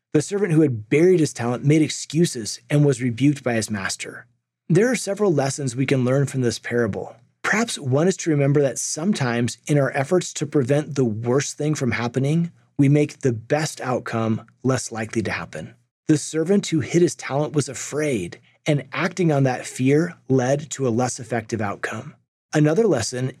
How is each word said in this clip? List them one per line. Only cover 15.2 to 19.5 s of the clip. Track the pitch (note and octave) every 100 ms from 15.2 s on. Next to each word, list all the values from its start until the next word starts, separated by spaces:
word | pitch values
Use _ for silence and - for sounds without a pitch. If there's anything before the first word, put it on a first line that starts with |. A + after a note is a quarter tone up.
to | G2
happen. | E2+ E2+ D#2 D#2+ - _ _ -
The | D3+
servant | - D#3 D#3+ G3+ -
who | D#3+
hid | - E3+
his | E3+ -
talent | - C3+ D3+
was | D3+ C#3
afraid, | B2 - C#3 D3+ A#2+ F2 - _ _ -
and | C#3+ -
acting | D#3 F3 F3+ E3+
on | C#3+
that | C3+